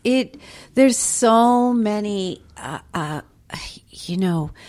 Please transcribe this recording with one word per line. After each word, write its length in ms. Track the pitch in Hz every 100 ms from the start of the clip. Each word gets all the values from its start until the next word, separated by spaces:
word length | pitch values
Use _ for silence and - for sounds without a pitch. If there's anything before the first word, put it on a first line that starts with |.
it, 340 | - 262 240 - - - -
there's 240 | - 269 233
so 760 | - - 240 226 240 247 247
many, 680 | 240 214 208 208 202 185 - - -
uh, 220 | 120 147 -
uh, 280 | 185 151 151 - _ - - - - _
you 260 | - - 175
know, 340 | 185 170 151 -